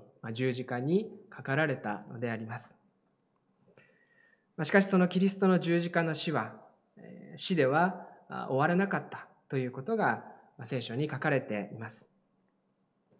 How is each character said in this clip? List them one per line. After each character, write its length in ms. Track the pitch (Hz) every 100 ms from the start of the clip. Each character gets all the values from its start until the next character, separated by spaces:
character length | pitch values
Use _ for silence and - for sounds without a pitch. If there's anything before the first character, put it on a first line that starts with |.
| - _
ま 80 | 113
あ、 40 |
十 200 | 113 131
字 120 | 127 123
架 140 | 123
に 320 | 135 185 220 - -
か 140 | -
か 120 | - 139
ら 120 | 156
れ 80 | 131
た 280 | 110 101 -
の 80 | 120
で 120 | 117
あ 40 | 113
り 100 | 110
ま 140 | 110
す。 160 | - _ _ _ _ _ _ _ _ _ _ _ _ _ _ _ _ _ _ -
ま 60 |
あ、 20 | 156
し 60 |
か 100 | 202
し、 60 | 196
そ 100 | 185
の 100 | 180
キ 120 | 185
リ 100 | 190
ス 80 | 196
ト 100 | 196
の 120 | 180
十 200 | 156 170
字 100 | 170
架 140 | 170
の 100 | 165
死 180 | 151 -
は、 220 | 143 107 - - _ _ -
え 360 | - - - 165
ー、 20 |
死 180 | - 180
で 100 | 131
は、 420 | 147 180 185 - - -
あ、 180 | 131 120
終 80 | 131
わ 100 | 156
ら 80 | 175
な 120 | 196
か 100 | 165
っ 120 | -
た 180 | - - _ -
と 80 | 135
い 80 | 127
う 60 |
こ 120 | 127
と 120 | 135 226
が、 280 | 151 110 - - - -
ま 60 |
あ、 20 | 120
聖 160 | 131
書 140 | 113 117
に 140 | 156
書 80 | -
か 100 | 160
れ 100 | 139
て 300 | - 104 98
い 40 | -
ま 120 | 110
す。 200 | - - _ _ _ _ _ _ _ _ _ _